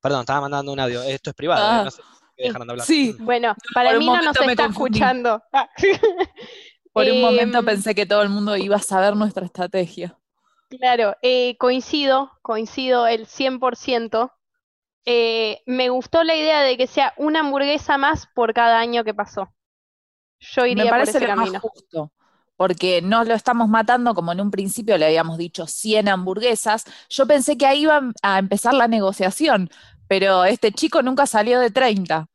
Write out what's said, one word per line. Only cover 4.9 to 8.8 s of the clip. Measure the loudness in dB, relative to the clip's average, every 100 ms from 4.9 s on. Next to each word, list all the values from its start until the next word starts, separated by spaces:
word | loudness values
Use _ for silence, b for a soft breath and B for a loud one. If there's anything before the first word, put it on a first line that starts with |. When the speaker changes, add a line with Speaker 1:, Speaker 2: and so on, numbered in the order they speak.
| 0
Speaker 3:
escuchando. | 0 0 -2 -2 _
Ah. | -4 -4 0
<laughs> | 0 2 0 0 -6 -8 -20 B B B _
Speaker 2:
Por | 0 2
un | 4
momento | 4 2 2 0
Speaker 3:
Em, |
Speaker 2:
pensé | 0 -2 -2
que | -4 0
todo | 2
el | 2
mundo | 0 -2 -4
iba | 0
a |
saber | -2